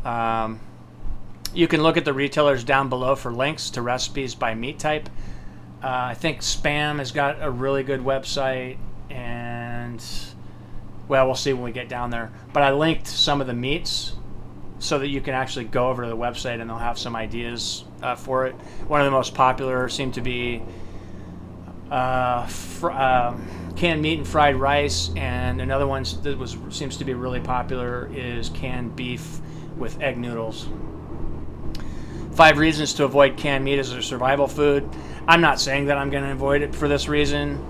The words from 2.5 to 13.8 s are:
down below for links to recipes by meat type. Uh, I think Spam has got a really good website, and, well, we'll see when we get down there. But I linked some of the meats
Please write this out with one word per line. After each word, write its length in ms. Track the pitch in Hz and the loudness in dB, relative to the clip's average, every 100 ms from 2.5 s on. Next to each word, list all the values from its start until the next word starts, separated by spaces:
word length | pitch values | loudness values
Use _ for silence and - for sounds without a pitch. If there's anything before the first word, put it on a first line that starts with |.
| 131 | 4
down 260 | 120 135 135 | 4 4 4
below 260 | 127 127 135 | 0 2 2
for 160 | 127 | 0
links 380 | 117 135 156 - | -2 -2 -2 -6
to 100 | - | -4
recipes 540 | 120 123 - - 131 - | -2 -2 -2 -4 -6 -2
by 200 | 123 113 | -2 -2
meat 240 | 120 147 | -4 -2
type. 300 | 156 151 - - - - - - - - | -2 0 -2 -6 -6 -6 -8 -12 -16 -8
Uh, 40 | 131 | -4
I 260 | 127 123 | -2 -2
think 280 | 117 165 135 | -2 -2 -2
Spam 580 | - - 156 147 151 147 | -2 0 2 2 0 0
has 120 | 131 | -2
got 300 | 151 139 151 | 0 0 0
a 80 | 156 | -2
really 320 | 120 135 139 | -2 0 0
good 200 | 135 135 | 0 -2
website, 760 | 127 135 131 139 135 131 127 131 - - - | 0 -2 0 -2 0 -2 -4 -6 -6 -8 -10
and, 920 | 127 120 120 120 120 120 120 120 117 - - - - - - - - - - - | -8 -6 -6 -4 -6 -6 -6 -6 -8 -4 -4 -4 -12 -14 -14 -10 -8 -8 -10 0
well, 180 | 135 131 | 4 4
we'll 80 | |
see 200 | 127 143 | 4 0
when 100 | 131 | 0
we 80 | 123 | -2
get 180 | 123 120 | -6 -6
down 220 | 123 120 | -4 -4
there. 200 | 117 113 - - | -2 -4 -10 -2
But 80 | 151 | 4
I 100 | 139 | 4
linked 360 | 139 160 160 - | 6 4 2 0
some 340 | - - 143 | 0 2 2
of 60 | 127 | 0
the 60 | |
meats 600 | 120 127 156 | -2 0 -2